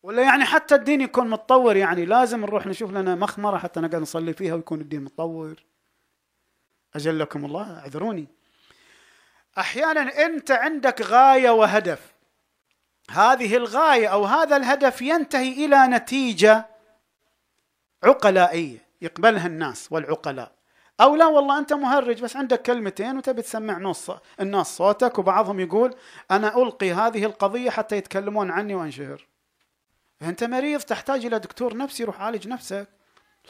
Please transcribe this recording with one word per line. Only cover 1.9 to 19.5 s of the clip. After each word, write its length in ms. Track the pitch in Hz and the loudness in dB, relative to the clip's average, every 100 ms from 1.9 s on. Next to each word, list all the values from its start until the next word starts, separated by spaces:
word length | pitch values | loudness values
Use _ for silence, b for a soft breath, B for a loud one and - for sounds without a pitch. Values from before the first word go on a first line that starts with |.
| 175 | -2
لازم 360 | 170 233 247 233 | 2 2 2 -2
نروح 260 | 202 208 196 | -4 -6 -6
نشوف 240 | 185 220 | -8 -8
لنا 240 | 196 190 | -4 -4
مخمرة 440 | 175 202 - 208 185 | -4 -4 -4 -4 -4
حتى 220 | 175 - | -6 -6
نقعد 220 | 165 170 | -4 -4
نصلي 300 | 156 165 165 | -6 -6 -8
فيها 220 | 156 190 | -6 -6
ويكون 260 | 160 - 160 | -6 -8 -12
الدين 240 | 147 151 | -10 -12
متطور. 500 | 135 - 165 160 156 156 _ _ _ _ _ _ _ _ _ _ _ _ _ | -12 -10 -10 -8 -14 -18 _ _ _ _ _ _ _ _ _ _ _ _ _
أجلكم 500 | 151 156 160 147 147 | -8 -4 -4 -6 -8
الله، 340 | 143 160 214 160 | -10 -10 -12 -16
اعذروني. 500 | 139 143 214 190 143 _ b b b b b b b b b b b - | -14 -8 -6 -8 -12 _ b b b b b b b b b b b -8
أحيانًا 680 | 185 240 320 311 262 277 330 | -6 -2 -2 -2 -2 0 -2
أنت 240 | 320 - | -2 0
عندك 520 | 254 277 311 262 247 | 0 0 0 -2 -2
غاية 480 | 196 233 269 262 254 | 2 6 8 8 6
وهدف، 640 | 226 208 208 180 147 - _ _ _ _ _ _ _ _ _ - | 6 6 4 -2 -8 -12 _ _ _ _ _ _ _ _ _ -6
هذه 460 | 156 220 254 226 240 | 2 4 4 2 0
الغاية 520 | 233 233 311 254 214 | 0 0 4 4 2
أو 160 | 202 | 0
هذا 320 | 202 277 311 285 | 2 2 2 2
الهدف 460 | 247 277 277 247 | 2 2 0 0
ينتهي 640 | 247 330 294 269 262 262 294 | -2 -2 0 -4 -4 -4 4
إلى 200 | 277 262 | 6 6
نتيجة 800 | 240 240 262 254 175 208 220 220 _ _ _ _ _ _ _ _ _ _ _ _ _ | 2 -2 -4 -2 4 6 6 2 _ _ _ _ _ _ _ _ _ _ _ _ _
عقلائية 840 | 202 269 208 185 175 165 156 113 _ _ | 4 6 4 4 2 2 -8 -12 _ _
يقبلها 440 | 165 - 214 208 | -12 2 2 2
الناس 420 | 175 | -4